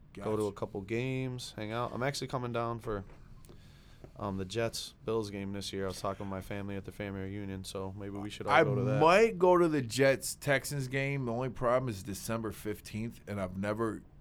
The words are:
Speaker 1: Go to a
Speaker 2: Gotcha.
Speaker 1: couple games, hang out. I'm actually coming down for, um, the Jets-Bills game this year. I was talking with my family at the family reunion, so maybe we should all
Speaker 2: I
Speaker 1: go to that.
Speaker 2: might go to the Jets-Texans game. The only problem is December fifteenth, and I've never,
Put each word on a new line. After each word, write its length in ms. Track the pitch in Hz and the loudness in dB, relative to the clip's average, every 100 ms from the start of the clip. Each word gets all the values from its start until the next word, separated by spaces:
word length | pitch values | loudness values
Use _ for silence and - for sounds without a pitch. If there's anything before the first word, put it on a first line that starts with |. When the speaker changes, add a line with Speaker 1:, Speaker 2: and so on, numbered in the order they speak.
| - | -18
Speaker 1:
Go 220 | - 101 107 | -8 -2 0
to 80 | |
a 20 | 104 | 0
Speaker 2:
Gotcha. 80 | 95 | -2
Speaker 1:
couple 260 | 104 101 | -6 -6
games, 720 | 98 113 131 131 131 123 - - | -2 -2 0 -2 -4 -6 -8 -8
hang 160 | 107 | -4
out. 200 | 113 120 | -2 -2
I'm 100 | 113 | -2
actually 240 | 135 143 131 | -2 -2 -4
coming 240 | 131 123 | -4 -2
down 280 | 117 117 117 | -2 -2 -4
for, 260 | 113 104 - - - - - - - - - - - - | -4 -4 -6 -14 -18 -20 -20 -20 -20 -20 -20 -20 -18 -8
um, 180 | 101 95 | -4 -4
the 60 | 95 | -4
Jets-Bills 840 | 110 113 - - - - 113 101 | -2 -2 -4 -10 -8 -2 -2 -2
game 240 | 98 98 | -4 -6
this 180 | 101 95 | -6 -6
year. 140 | 98 95 | -4 -4
I 20 | |
was 140 | 92 | -4
talking 240 | 101 95 98 | -4 -4 -6
with 60 | |
my 100 | 95 | -6
family 340 | - 104 101 98 | -6 -8 -6 -8
at 80 | 92 | -8
the 60 | |
family 300 | 90 101 98 | -8 -6 -6
reunion, 420 | 95 101 98 95 | -6 -8 -6 -8
so 300 | 95 98 95 98 | -8 -8 -8 -8
maybe 200 | 101 101 | -8 -8
we 120 | 104 | -8
should 160 | - 101 | -6 4
all 80 | |
Speaker 2:
I 100 | 147 | 6
Speaker 1:
go 120 | 143 127 | 6 4
to 60 | |
that. 180 | 127 107 | 2 6
Speaker 2:
might 400 | 160 190 226 180 | 8 8 6 6
go 180 | 180 175 | 8 8
to 100 | 170 | 8
the 120 | 151 | 4
Jets-Texans 1040 | 117 117 135 131 - - 143 135 - 143 127 | 0 4 6 6 0 -4 2 2 2 -4 -2
game. 360 | 135 139 139 123 | -2 -2 -2 -2
The 60 | |
only 180 | 117 131 | -2 -2
problem 380 | - 120 127 131 | 0 4 4 2
is 140 | 98 | -4
December 480 | 95 92 - 113 110 | -6 -6 -4 -2 -2
fifteenth, 680 | - 107 101 - 107 117 - - | -4 -6 -6 -6 -6 -6 -8 -6
and 120 | 104 | -4
I've 160 | 92 92 | -4 -2
never, 440 | 104 107 113 95 - - | -2 0 0 -2 -8 -14